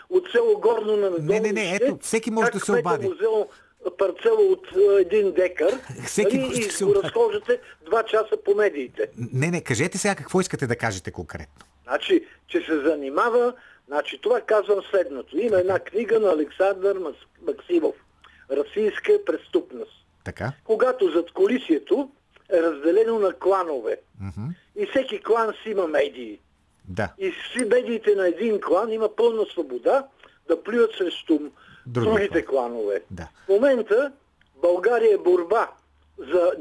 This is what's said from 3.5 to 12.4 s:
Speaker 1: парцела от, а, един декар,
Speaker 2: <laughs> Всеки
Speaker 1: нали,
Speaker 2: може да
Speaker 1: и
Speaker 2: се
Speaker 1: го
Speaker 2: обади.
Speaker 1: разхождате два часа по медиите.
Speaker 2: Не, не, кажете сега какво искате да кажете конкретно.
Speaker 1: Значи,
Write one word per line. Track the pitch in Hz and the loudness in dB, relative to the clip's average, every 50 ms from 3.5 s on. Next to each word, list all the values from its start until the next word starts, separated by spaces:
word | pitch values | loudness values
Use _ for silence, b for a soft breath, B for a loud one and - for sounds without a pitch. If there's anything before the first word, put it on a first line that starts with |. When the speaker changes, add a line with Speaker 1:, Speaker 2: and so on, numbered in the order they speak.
| b b b b b b - 180 - | b b b b b b -10 -6 -2
Speaker 1:
парцела | - 196 185 175 - - 226 220 220 | -2 -2 -2 -2 0 0 2 4 4
от, | 202 190 185 - - - 165 | 4 4 2 0 -4 -4 2
а, | 185 208 202 196 196 | 4 4 6 6 4
един | 185 175 202 214 202 190 | 4 2 2 0 2 2
декар, | 170 175 185 170 180 - 151 190 247 254 - - | 2 0 0 0 0 0 0 0 0 -2 -8 -14
Speaker 2:
<laughs> | - - 165 | -14 -12 -10
Всеки | - - 202 208 196 247 | -6 -2 0 0 2 2
Speaker 1:
нали, | 269 262 | 0 -2
Speaker 2:
може | 254 247 247 | -2 -2 -4
да | 220 | -4
Speaker 1:
и | 196 | -4
Speaker 2:
се | - - 196 | -4 -2 2
Speaker 1:
го | 196 | 2
Speaker 2:
обади. | 202 196 175 | 2 2 0
Speaker 1:
разхождате | 147 - 233 240 214 202 208 - - 247 240 B B B B - | 0 0 2 2 2 0 -2 -2 -2 -2 -2 B B B B -6
два | 160 202 226 220 | -2 -2 0 0
часа | 220 214 220 214 - 214 208 - | 0 0 0 0 0 -4 -2 0
по | 202 202 | 0 2
медиите. | 208 208 190 151 143 127 117 - - 107 - - 113 120 110 - | 2 2 0 0 -4 -8 -8 -6 -6 -6 -6 -6 -10 -8 -6 -2
Speaker 2:
Не, | 127 147 170 | -2 -2 0
не, | 175 160 - | -2 -4 -2
кажете | - 123 101 156 180 - | -2 -2 0 -2 -2 -2
сега | 190 - 202 190 | -2 -2 -2 -2
какво | - 131 - - 185 | -4 -4 -2 0 0
искате | 180 - - - 139 | 0 -2 -4 -4 -2
да | 117 117 | -2 -2
кажете | - 120 113 95 92 - 98 | -2 -2 -4 -4 -4 -10 -12
конкретно. | - - 82 - - 80 76 - _ - - _ _ _ _ | -12 -12 -12 -12 -12 -16 -16 -18 _ -20 -20 _ _ _ _
Speaker 1:
Значи, | 123 135 151 - - 190 156 - B B B | -4 -4 -2 0 2 0 0 0 B B B